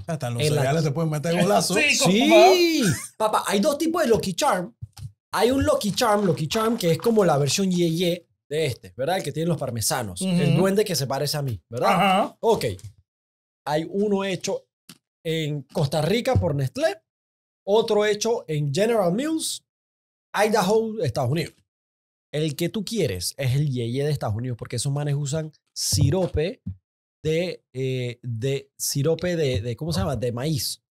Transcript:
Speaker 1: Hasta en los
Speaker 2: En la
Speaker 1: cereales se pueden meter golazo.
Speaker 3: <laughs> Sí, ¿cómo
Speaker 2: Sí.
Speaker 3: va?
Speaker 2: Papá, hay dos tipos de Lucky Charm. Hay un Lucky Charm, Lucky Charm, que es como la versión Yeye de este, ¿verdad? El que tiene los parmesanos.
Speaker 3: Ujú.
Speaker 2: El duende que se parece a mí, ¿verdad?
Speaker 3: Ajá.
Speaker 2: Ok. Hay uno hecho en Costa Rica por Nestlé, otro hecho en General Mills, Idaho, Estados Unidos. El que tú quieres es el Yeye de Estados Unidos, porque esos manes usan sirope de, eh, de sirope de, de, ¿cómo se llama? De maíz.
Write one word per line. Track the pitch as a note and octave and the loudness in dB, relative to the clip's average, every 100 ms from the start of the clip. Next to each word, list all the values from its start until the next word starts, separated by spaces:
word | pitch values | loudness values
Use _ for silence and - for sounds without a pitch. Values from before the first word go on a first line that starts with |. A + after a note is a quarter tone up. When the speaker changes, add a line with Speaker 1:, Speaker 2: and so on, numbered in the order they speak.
| - | -8
Speaker 1:
Hasta | D#3+ B2 | -6 -4
en | A#2+ | -2
los | |
Speaker 2:
En | D3+ D3 | 0 2
la | |
Speaker 1:
cereales | C3+ D#3+ | 2 0
se | D#3 | 0
pueden | D3+ D#3+ | -2 -2
meter | D3+ E3 E3+ | -2 -2 0
golazo. | F#3+ G3+ - D#4 | 4 2 2 2
Speaker 3:
<laughs> | |
Sí, | D4 A#3+ | 2 2
¿cómo | A3 | 4
Speaker 2:
Sí. | G3+ D4 E4 F4+ F#4 E4+ D#4 | 4 8 10 10 8 4 4
Speaker 3:
va? | G#3 A#2 - - | 2 0 -4 -2
Speaker 2:
Papá, | G#3+ - - | 0 0 0
hay | G3+ | 0
dos | D4+ C#4+ | 2 0
tipos | D#4+ E4+ | 0 0
de | C4+ | 2
Lucky | G#3+ G3 | 2 0
Charm. | F3 D4 F#3 A3 - - - - _ _ | 0 0 0 -4 -12 -20 -16 -18 _ _
Hay | F3+ A3+ | 0 2
un | C4+ | 2
Lucky | D4 - G#3 | 2 2 0
Charm, | - A#3 G#3 G3 | 0 2 2 2
Lucky | C3+ D#3 | 0 -2
Charm, | A3+ A3 A#3 | 0 0 0
que | E3+ | 0
es | D#3+ | 0
como | A#3 A3 | 2 4
la | F3 C#3+ | 4 4
versión | C#3+ - F#3+ | 2 0 0
Yeye | F3 F3 D#3+ F3 F3+ _ _ - | 2 0 0 -2 -2 _ _ -8
de | D3+ D3+ | -4 -4
este, | - F#2+ - | -6 -12 -6
¿verdad? | C#3 F#3 | -4 -4
El | |
que | D3+ | -4
tiene | D3+ E3 | -4 -2
los | D3 | -2
parmesanos. | B2+ A#2 - C#3 G#2 F2+ | -4 -4 -2 -4 -6 -6
Speaker 3:
Ujú. | F#3 | -2
Speaker 2:
El | E3 C#3+ C#3 | 2 4 4
duende | F#3+ G3 | 4 2
que | G#3 D#3 | 0 -2
se | C3 | -2
parece | C3+ C#3+ D3+ | -4 -4 -4
a | |
mí, | C#3 G#2+ - | -4 -6 -8
¿verdad? | A#2 D#3+ | -2 0
Speaker 3:
Ajá. | F#3 F#3+ F#3+ B3+ - | 2 2 2 -2 -2
Speaker 2:
Ok. | A3+ G#3+ B2+ F2+ - - _ _ _ _ _ _ - | 0 0 -2 -8 -14 -20 _ _ _ _ _ _ -4
Hay | D#3 D#3+ | -4 -2
uno | G3 G#3 G3 G3 | -2 0 0 -2
hecho | F3+ - F#3 _ _ - - _ _ | -4 -4 -6 _ _ -20 -20 _ _
en | E3 D#3+ D3+ D3 | -6 -4 -2 -6
Costa | - F3+ C#3 D#3+ | -6 -2 -2 0
Rica | D3 A3+ A#3 A#3+ | 0 0 2 0
por | F3+ C#3+ | 0 0
Nestlé, | C3 C4 D#4+ G4+ _ _ _ _ _ _ - | -2 -2 -2 -2 _ _ _ _ _ _ 0
otro | G#3+ A3+ G#3 G#3+ | 2 2 2 2
hecho | G#3 A3 A#3 - | 0 -2 -2 -4
en | D3+ D3 | -4 -2
General | C#3 A3+ A3+ F3 | 0 2 2 0
Mills, | G3 D4+ D#4+ - - _ _ _ _ _ _ _ F#3 | 0 -2 -4 -4 -10 _ _ _ _ _ _ _ 0
Idaho, | G#3+ G#3+ F#3 A3 A3+ G#3+ | 2 4 4 2 0 -2
Estados | D3+ D3 B2 | -2 0 0
Unidos. | D#3+ C#3 _ _ _ _ _ _ _ _ | -2 -4 _ _ _ _ _ _ _ _
El | C#3+ D#3+ C3+ | -4 -2 -2
que | E3+ | -4
tú | A3 | -4
quieres | F#3+ A3+ C#3 F2+ - - | -4 -2 -2 -2 -8 -4
es | A#2+ C#3 | -2 0
el | D3+ | 0
Yeye | B2 A#2 C3 | -2 -2 -2
de | C#3+ | -2
Estados | C#3+ C3 G#2 | -2 -4 -4
Unidos, | B2+ A#2+ | -6 -8
porque | - A#2+ | -8 -6
esos | C#3+ | -4
manes | C#3+ D3 C#3+ | -4 -2 -4
usan | C#3+ D#3+ D#3 - _ | -4 -6 -8 -12 _
sirope | - - - C#3+ F#3 F3 D#3 E3+ C4 - - _ _ _ _ | -8 -2 2 2 2 0 -2 -4 -6 -14 -16 _ _ _ _
de, | D3+ D#3+ F3+ - _ | -4 -2 -4 -8 _
eh, | B2+ C3 C3 B2 A#2 | -6 -4 -4 -6 -8
de | B2+ A2+ C3+ C3+ - - | -8 -4 -4 -4 -8 -10
sirope | - C#3+ D3 E3 F3+ E3+ | -6 -2 -2 -2 -2 -2
de, | C#3 B2+ | 0 -2
de, | A#2+ A2+ | -4 -6
¿cómo | D#3 | -6
se | E3+ | -4
llama? | F#3 B2 | -2 -2
De | A#2+ | -4
maíz. | A#2 D3 C#3 - - _ | -4 -4 -4 -6 -10 _